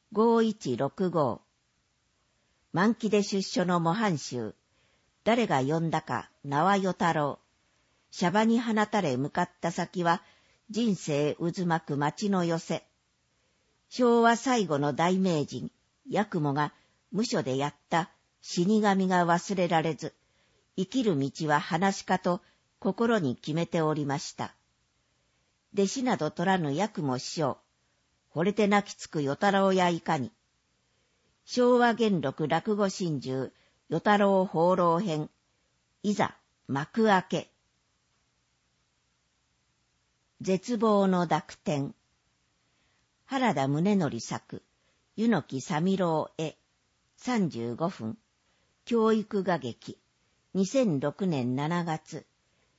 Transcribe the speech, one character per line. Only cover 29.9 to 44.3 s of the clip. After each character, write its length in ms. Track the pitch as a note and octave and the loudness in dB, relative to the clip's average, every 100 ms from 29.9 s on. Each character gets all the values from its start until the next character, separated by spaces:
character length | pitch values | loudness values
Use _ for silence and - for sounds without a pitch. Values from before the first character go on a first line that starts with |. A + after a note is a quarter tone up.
| E3 | 0
か 160 | - D#3+ | -2 -4
に。 140 | A#2 - _ _ _ _ _ _ _ _ _ _ - | -4 -12 _ _ _ _ _ _ _ _ _ _ -6
昭 340 | B3 B3 B3 | 2 4 6
和 140 | A#3+ | 4
元 280 | A3+ A3 F3+ | 2 2 2
禄 260 | C3+ - D3+ | 0 -2 -2
落 280 | E3 A3 G#3 | 0 0 0
語 140 | G3 | 0
心 300 | - F3+ C#3 | -2 -4 -4
中、 320 | B2 C3 B2+ - _ _ - | -4 -6 -6 -10 _ _ -6
与 80 | D#3+ | -2
太 200 | G#3+ G#3 | 2 4
郎 280 | G3+ F#3+ F#3 | 4 4 2
放 300 | D#3 F3 F#3 | 2 2 4
浪 240 | F3 E3+ | 2 2
編。 300 | G#3+ D3+ D3+ _ _ _ _ _ _ _ | 0 -4 -6 _ _ _ _ _ _ _
い 100 | G#3 | -4
ざ、 240 | G#3 D#3 - _ _ - | -2 -2 -4 _ _ -8
幕 400 | C3+ D#3 A3+ A3 | -6 -4 0 4
開 160 | F#3+ | 2
け。 280 | - D#3+ - _ _ _ _ _ _ _ _ _ _ _ _ _ _ _ _ _ _ _ _ _ _ _ _ _ _ _ _ - | 2 -6 -6 _ _ _ _ _ _ _ _ _ _ _ _ _ _ _ _ _ _ _ _ _ _ _ _ _ _ _ _ -8
絶 380 | G3 F#3+ - A#3 | -2 -2 -2 0
望 300 | A3 G3+ F#3+ | 4 4 4
の 180 | F#3 E3+ | 2 2
濁 320 | D#3 - - | -2 -4 -10
点。 380 | - C#3+ C#3 - _ _ _ _ _ _ _ _ _ _ _ _ - | -4 -2 -4 -8 _ _ _ _ _ _ _ _ _ _ _ _ -6
原 300 | C4 A#3+ D3 | 0 0 2
田 120 | C3+ | 0
宗 320 | D3 F#3+ G3+ | 0 2 2
則 200 | C#3+ A2+ | 0 -4
作、 440 | - | -8